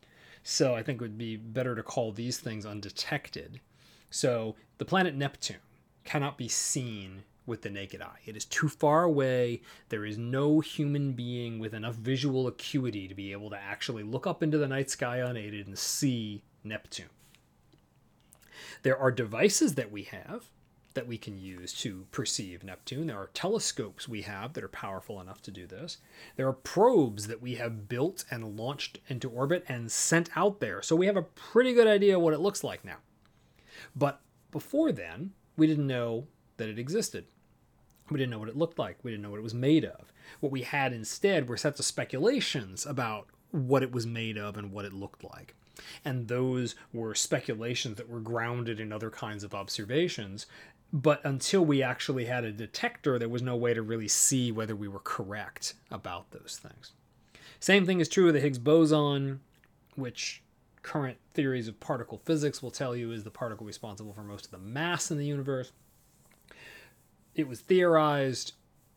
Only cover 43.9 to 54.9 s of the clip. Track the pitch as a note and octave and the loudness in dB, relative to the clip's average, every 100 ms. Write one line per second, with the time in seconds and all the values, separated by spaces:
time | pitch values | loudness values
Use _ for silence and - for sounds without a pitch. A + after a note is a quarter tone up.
43.9 | B2 A#2 A#2 A2+ G#2 G#2 G2+ G2+ G2+ G2+ | -2 -4 -4 -4 -4 -6 -6 -8 -8 -8
44.9 | G2 G2 - - - - - _ - - | -8 -10 -12 -16 -16 -20 -20 _ -20 -18
45.9 | - D3 B2+ A2+ B2 B2+ B2+ A#2 - - | -10 -4 -4 -2 0 2 0 -2 -6 -10
46.9 | A#2 A2 G#2 - C3 - A2 A#2 B2 B2 | -6 -4 -2 0 0 0 -4 -4 -4 -4
47.9 | G#2 A#2 A#2+ A2 A#2 A#2 A#2+ A#2 A2 G#2+ | -8 -10 -8 -4 -2 -2 -2 -4 -4 -6
48.9 | G#2+ A2 - A2 G#2 G2+ G2+ F#2+ - G2+ | -6 -6 -6 -8 -8 -8 -8 -6 -6 0
49.9 | C#3+ F3 - G2 G2+ - - - _ _ | 2 2 -2 -8 -10 -14 -18 -20 _ _
50.9 | D3 D3+ D3 C#3+ C3 - G3 D#3 C#3 B2+ | 2 4 4 2 -2 2 4 6 6 4
51.9 | A#2+ - C3 A#2 B2 A2 G#2 G#2+ - A#3+ | 0 -2 -2 0 -2 -2 -6 -8 -4 -4
52.9 | - D3 B2 A#2 A#2+ B2+ A#2+ A#2+ A2+ A2 | 0 2 2 0 -2 0 2 2 2 0
53.9 | A2+ G#2 - - C3 B2 A2 A2 G#2 G2+ | -2 0 4 4 4 2 0 -4 -4 -6